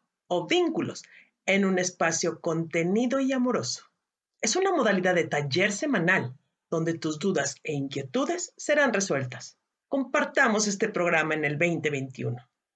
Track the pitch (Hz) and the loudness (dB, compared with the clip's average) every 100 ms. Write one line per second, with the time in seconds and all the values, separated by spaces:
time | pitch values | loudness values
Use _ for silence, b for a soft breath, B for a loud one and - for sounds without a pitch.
0 | b _ - 180 175 349 339 - 127 - | b _ -4 -4 0 2 2 0 -4 -8
1 | - B B B - 196 190 180 185 - | -16 B B B 0 2 2 2 -2 0
2 | 165 165 170 160 170 160 165 170 170 208 | 0 0 -2 -2 -2 -2 -2 0 0 2
3 | 254 269 269 262 247 175 123 - - _ | 2 0 0 0 0 0 -2 -8 -14 _
4 | _ _ _ _ - 349 381 339 214 190 | _ _ _ _ -2 2 2 2 2 2
5 | 185 175 156 147 147 156 208 196 302 220 | 2 2 2 -2 0 0 0 0 -2 2
6 | 165 185 123 - _ _ _ 165 160 165 | 2 2 0 -10 _ _ _ -2 -2 -2
7 | 156 151 196 151 135 - - 143 135 139 | -4 -2 0 0 -2 -6 -6 -4 -4 -6
8 | 139 247 302 349 - - - 294 277 202 | -4 -2 -2 -4 -8 -6 0 2 4 2
9 | 196 143 127 - - - _ _ - 277 | 0 -2 -2 -8 -16 -20 _ _ -6 -4
10 | 262 294 277 285 262 208 214 196 208 175 | 0 0 0 2 4 4 0 -2 -2 0
11 | 175 165 156 156 147 147 175 160 147 139 | 2 2 2 0 -2 0 0 0 -2 -4
12 | 131 127 123 123 - _ _ | -6 -6 -6 -6 -12 _ _